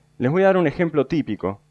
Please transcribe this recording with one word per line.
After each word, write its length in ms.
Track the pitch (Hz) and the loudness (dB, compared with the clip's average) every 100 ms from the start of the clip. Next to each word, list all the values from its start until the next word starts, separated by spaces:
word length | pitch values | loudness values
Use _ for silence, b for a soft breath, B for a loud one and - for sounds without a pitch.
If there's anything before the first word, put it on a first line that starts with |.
| b - | b -4
Les 120 | 120 | -2
voy 140 | 175 | 2
a 40 | 190 | 2
dar 100 | 185 | 2
un 100 | 160 | 0
ejemplo 400 | 156 170 151 131 | 0 -2 0 0
típico 540 | 165 113 101 95 101 _ | -2 -4 -4 -6 -6 _